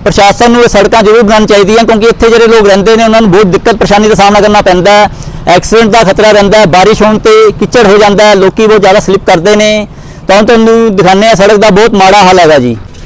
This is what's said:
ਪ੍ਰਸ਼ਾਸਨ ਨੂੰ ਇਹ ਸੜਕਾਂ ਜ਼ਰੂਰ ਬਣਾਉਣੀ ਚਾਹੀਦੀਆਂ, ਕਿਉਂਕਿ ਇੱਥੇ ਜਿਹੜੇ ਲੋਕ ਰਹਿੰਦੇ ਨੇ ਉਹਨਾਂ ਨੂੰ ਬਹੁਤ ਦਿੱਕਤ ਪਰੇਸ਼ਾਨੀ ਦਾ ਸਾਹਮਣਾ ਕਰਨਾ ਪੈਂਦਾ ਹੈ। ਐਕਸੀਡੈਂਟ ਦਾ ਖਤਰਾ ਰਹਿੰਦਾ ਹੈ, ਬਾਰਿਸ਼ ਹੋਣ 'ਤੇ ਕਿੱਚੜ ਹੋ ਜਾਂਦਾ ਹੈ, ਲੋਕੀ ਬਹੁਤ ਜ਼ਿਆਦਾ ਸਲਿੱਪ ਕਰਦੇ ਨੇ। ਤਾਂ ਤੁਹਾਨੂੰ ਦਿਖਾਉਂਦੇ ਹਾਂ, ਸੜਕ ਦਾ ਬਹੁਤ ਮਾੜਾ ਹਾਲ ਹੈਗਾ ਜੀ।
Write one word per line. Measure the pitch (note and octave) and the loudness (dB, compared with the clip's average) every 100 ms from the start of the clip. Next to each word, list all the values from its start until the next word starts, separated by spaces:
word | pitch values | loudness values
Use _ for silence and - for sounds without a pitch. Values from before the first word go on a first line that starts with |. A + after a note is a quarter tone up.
ਪ੍ਰਸ਼ਾਸਨ | G3+ G3 G3+ - A#3 | -4 0 -2 0 0
ਨੂੰ | A#3+ | 0
ਇਹ | A#3+ | 0
ਸੜਕਾਂ | G3+ G3+ A3+ | 0 0 0
ਜ਼ਰੂਰ | G#3 A3+ | 2 2
ਬਣਾਉਣੀ | G3+ A3 G#3+ | 2 0 0
ਚਾਹੀਦੀਆਂ, | G3+ F#3+ A3 | 0 2 0
ਕਿਉਂਕਿ | A3+ A3 A3+ | 0 0 0
ਇੱਥੇ | - A#3 | 0 0
ਜਿਹੜੇ | A3+ A3+ | 2 2
ਲੋਕ | A3+ G3+ | 2 0
ਰਹਿੰਦੇ | G3 G3 A3+ | 0 0 0
ਨੇ | |
ਉਹਨਾਂ | A3+ A3 | 0 0
ਨੂੰ | A3 | 0
ਬਹੁਤ | F3+ G3 | 0 0
ਦਿੱਕਤ | F3 - | -2 -4
ਪਰੇਸ਼ਾਨੀ | A3 E3+ G3+ G#3+ | -4 -2 0 0
ਦਾ | |
ਸਾਹਮਣਾ | F#3+ G3+ G#3 | 0 0 2
ਕਰਨਾ | G#3 G#3 | 0 0
ਪੈਂਦਾ | G3 F3+ F#3 | 0 0 0
ਹੈ। | G#3 G#3 - - - - | 0 0 -4 -14 -10 -2
ਐਕਸੀਡੈਂਟ | F3 - A3 A3+ | -2 0 -2 0
ਦਾ | A3+ | 0
ਖਤਰਾ | F#3+ F3+ G#3+ | 0 0 0
ਰਹਿੰਦਾ | G#3 G3+ G#3+ | 2 2 0
ਹੈ, | G3+ | 0
ਬਾਰਿਸ਼ | F3+ F#3+ A3 | 0 0 0
ਹੋਣ | G#3+ G#3+ | 0 0
'ਤੇ | A3 A3 A3 - | 0 2 2 -2
ਕਿੱਚੜ | G#3 B3 G#3 | -4 0 2
ਹੋ | G#3 | 2
ਜਾਂਦਾ | G#3 G3+ | 2 2
ਹੈ, | G#3+ | 0
ਲੋਕੀ | G3+ F#3+ - A3 | 2 0 0 0
ਬਹੁਤ | G#3+ | 2
ਜ਼ਿਆਦਾ | F#3+ G3+ | 2 0
ਸਲਿੱਪ | - G3 - | -2 -4 -2
ਕਰਦੇ | F3+ F#3 G#3 | -2 0 0
ਨੇ। | G#3+ G#3+ G#3 - - - - | 0 -2 -6 -16 -20 -14 -2
ਤਾਂ | F#3+ | 0
ਤੁਹਾਨੂੰ | A3 A3+ A3+ A3+ A3+ G3 | 2 2 2 2 0 0
ਦਿਖਾਉਂਦੇ | F3+ G3 A3 | 0 0 0
ਹਾਂ, | |
ਸੜਕ | G3+ G3+ G3+ | 0 0 2
ਦਾ | G#3+ | 2
ਬਹੁਤ | F#3+ A3+ | 2 0
ਮਾੜਾ | G3+ F#3+ G#3 | 0 2 2
ਹਾਲ | F#3 F#3 | 2 2
ਹੈਗਾ | D#3+ D3 | 2 2
ਜੀ। | B2 A2 - - | -2 -6 -14 -20